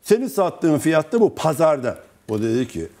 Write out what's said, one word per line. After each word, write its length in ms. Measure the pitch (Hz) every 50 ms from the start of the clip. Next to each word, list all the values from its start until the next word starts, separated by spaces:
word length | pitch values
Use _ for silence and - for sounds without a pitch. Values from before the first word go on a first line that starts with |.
| _
Senin 260 | - 202 233 262 226
sattığın 500 | - 202 190 175 - - - 165 151 139
fiyat 340 | - 156 160 156 151 - -
da 80 | 233
bu 140 | 220 180 -
pazarda. 640 | - - 160 156 135 165 156 151 139 123 120 - - - _ _ _ _ -
O 120 | 107 104 107
dedi 260 | 113 113 123 127 -
ki, 180 | - 85 80 78 - _